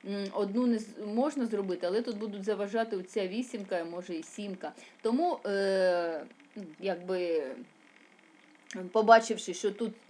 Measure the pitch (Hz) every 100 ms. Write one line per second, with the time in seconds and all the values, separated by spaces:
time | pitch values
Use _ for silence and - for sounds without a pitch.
0 | 190 202 196 196 196 214 247 220 220 -
1 | 214 220 285 294 233 214 196 180 175 208
2 | 233 208 220 202 196 202 202 226 226 196
3 | 185 220 185 214 247 220 190 180 165 170
4 | 185 165 160 - 202 185 151 - - -
5 | 220 247 349 320 - 196 196 190 185 175
6 | 170 160 - - - 220 175 156 190 175
7 | 180 185 175 160 135 123 - _ - -
8 | - - - - - - - 185 180 220
9 | 214 226 226 214 - 170 208 202 226 -